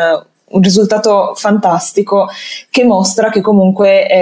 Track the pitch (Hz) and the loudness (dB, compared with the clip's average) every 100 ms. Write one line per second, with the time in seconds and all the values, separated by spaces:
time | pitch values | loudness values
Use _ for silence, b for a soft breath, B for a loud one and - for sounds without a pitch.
0 | 165 156 - _ _ 190 190 190 208 214 | -2 -2 -6 _ _ 0 2 2 2 0
1 | 214 202 - - 208 208 190 175 - 196 | 0 0 -2 -4 -2 0 0 -2 -2 -4
2 | 196 196 185 B B B B 262 247 190 | -2 0 -2 B B B B 0 2 2
3 | 190 - 220 214 214 208 190 190 196 196 | -2 -2 -2 -2 0 2 2 2 2 2
4 | - 190 | 2 2